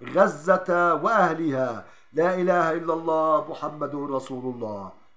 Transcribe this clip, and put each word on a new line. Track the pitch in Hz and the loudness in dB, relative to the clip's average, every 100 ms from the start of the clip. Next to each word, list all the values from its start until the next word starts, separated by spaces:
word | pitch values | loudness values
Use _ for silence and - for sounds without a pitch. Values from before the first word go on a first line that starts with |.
غزة | - 151 202 147 165 185 185 175 175 | -2 4 4 4 2 2 2 2 2
وأهلها. | 156 190 220 175 160 160 131 127 110 - - - | 2 2 2 2 2 -2 0 -2 -4 -12 -20 -6
لا | 147 175 180 | 0 0 2
إله | 180 180 165 | 2 2 2
إلا | 170 165 | 0 -2
الله، | 165 165 160 160 151 151 | -4 -2 0 2 2 0
محمد | - 151 151 143 143 | -8 -10 -6 -6 -6
رسول | 143 131 131 131 127 120 | -4 -4 -6 -8 -8 -8
الله. | 110 101 92 - - | -8 -10 -12 -16 -20